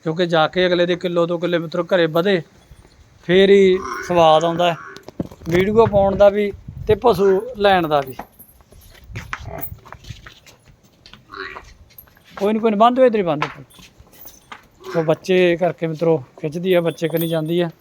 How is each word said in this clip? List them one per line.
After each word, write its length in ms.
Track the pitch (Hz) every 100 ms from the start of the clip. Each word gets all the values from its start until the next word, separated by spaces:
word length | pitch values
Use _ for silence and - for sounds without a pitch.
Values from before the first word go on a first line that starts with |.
ਕਿਉਂਕਿ 240 | 165 160 175
ਜਾ 220 | 165 156
ਕੇ 180 | - 180
ਅਗਲੇ 200 | 175 175
ਦੇ 100 | 175
ਕਿਲੋ 300 | 180 175 170
ਦੋ 120 | 175
ਕਿੱਲੇ, 200 | 170 175
ਮਿੱਤਰੋ, 240 | 160 175
ਘਰੇ 240 | 180 190 165
ਵਧੇ, 360 | 160 180 190 156 _ _ - - _ _ _
ਫੇਰ 260 | - 185 190
ਹੀ 280 | 196 196 185 - - -
ਸਵਾਦ 360 | 175 160 156
ਆਉਂਦਾ 280 | 165 165 175
ਹੈ 40 | 165 - - - - - - -
ਵੀਡੀਓ 380 | 170 190 214 226
ਪਾਉਣ 300 | 202 196 190
ਦਾ 120 | 202
ਵੀ 240 | 202 208 196 - - -
ਤੇ 80 |
ਪਸ਼ੂ 480 | 208 247 180 196 190 233 240
ਲੈਣ 300 | 202 190 160
ਦਾ 120 | 147
ਵੀ। 140 | 135 120 - _ - _ _ - - - - - - - - - - - - - - - - - _ _ _ _ _ _ - - _ 98 95 - - - _ - - _ _ -
ਕੋਈ 160 | 202
ਨੀ, 60 | 226
ਕੋਈ 120 | 226
ਨੀ, 60 | 202
ਬੰਦ 220 | 233 247
ਹੋਏ, 120 | 254
ਤੇਰੀ 120 | 214
ਬੰਦ। 220 | 175 147 151 - 135 - - _ - - - _ _ - _ _ - 170
ਉਹ 80 |
ਬੱਚੇ 520 | 160 156 - 185 180 170
ਕਰਕੇ, 300 | 175 151 165
ਮਿੱਤਰੋ, 380 | 156 165 160 127 -
ਖਿੱਚਦੀ 340 | 160 156 180
ਆ, 60 | 180
ਬੱਚੇ 280 | 165 156 165
ਕਨੀ 200 | 160 165
ਜਾਂਦੀ 320 | 165 156 170
ਆ। 100 | 170 -